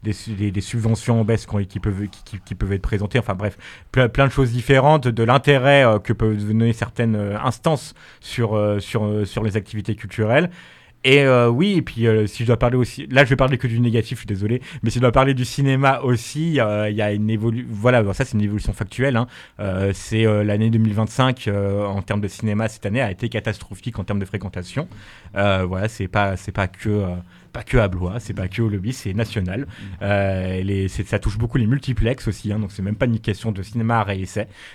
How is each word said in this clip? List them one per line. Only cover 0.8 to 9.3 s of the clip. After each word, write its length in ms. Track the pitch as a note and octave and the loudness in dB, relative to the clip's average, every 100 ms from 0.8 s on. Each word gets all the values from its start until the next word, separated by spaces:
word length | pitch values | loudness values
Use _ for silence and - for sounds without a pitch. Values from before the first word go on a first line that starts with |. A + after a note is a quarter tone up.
| A2 A2 - A#2 | 0 0 2 2
en 40 | |
baisse 220 | G#2+ A2+ - | 4 0 0
qu'on, 180 | G#2 | -4
qui 160 | G2 - | -4 -4
peuvent, 260 | A2 F#2+ G2+ | -4 -4 -6
qui, 160 | - | -10
qui, 140 | - G2 | -16 -16
qui 100 | - | -12
peuvent 180 | F#2 G2 | -6 -2
être 100 | G2 | -2
présentées. 360 | - G#2+ G2+ B2+ | -2 -2 0 -2
Enfin 160 | G#2 | -2
bref, 240 | F#2 G#2 - - - - | -2 -4 -6 -18 -20 -4
ple-, 160 | - B2 | 2 2
plein 180 | A#2+ C#3 | 4 2
de 60 | |
choses 200 | - C3 | 4 0
différentes, 560 | A#2+ A#2+ C3+ C3+ D#3 B2 | 0 4 6 6 4 2
de 140 | A2+ | 0
l'intérêt, 600 | A2+ C3+ C#3 C#3+ B2+ C#3 | 4 4 6 4 6 6
euh, 140 | B2+ G#2+ | 6 4
que 140 | - | 2
peuvent 240 | A2 A2 G#2+ | 0 2 0
donner 360 | G#2 A2 A2+ | 0 2 2
certaines, 440 | A2+ G#2 - A#2 G#2+ | 2 -4 -2 0 0
euh, 200 | G2+ G2+ | -2 -2
instances 520 | C3 - - D3+ - - - - | -4 -2 0 0 -4 -20 -20 -20
sur, 340 | - - A#2 | -12 -4 0
euh, 240 | G#2+ G#2 G#2 | 2 0 0
sur, 260 | F#2+ A2+ | -2 -2
euh, 200 | G#2+ G#2 | 0 0
sur 180 | G2+ | -2